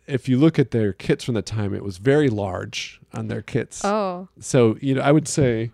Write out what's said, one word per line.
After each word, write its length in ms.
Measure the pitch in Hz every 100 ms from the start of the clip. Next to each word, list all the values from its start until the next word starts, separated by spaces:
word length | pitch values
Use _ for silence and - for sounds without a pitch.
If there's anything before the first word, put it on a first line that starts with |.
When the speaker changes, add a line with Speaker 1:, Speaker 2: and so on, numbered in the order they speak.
| -
Speaker 1:
if 220 | 127 -
you 100 | 127
look 200 | 160 156
at 120 | 127
their 220 | 120 107
kits 320 | 92 - 151
from 100 | -
the 80 | 113
time, 320 | - 110 101
it 80 | 98
was 140 | 98 90
very 300 | 110 147 143
large 720 | 104 98 92 104 - - - _
on 140 | - 110
their 140 | 113
kits. 420 | - 123 - -
Speaker 2:
Oh. 440 | 202 214 196 180 190 _
Speaker 1:
So, 380 | - 135 117 107
you 140 | 139
know, 60 | 127
I 120 | 139
would 140 | 156 156
say 440 | - 131 113 117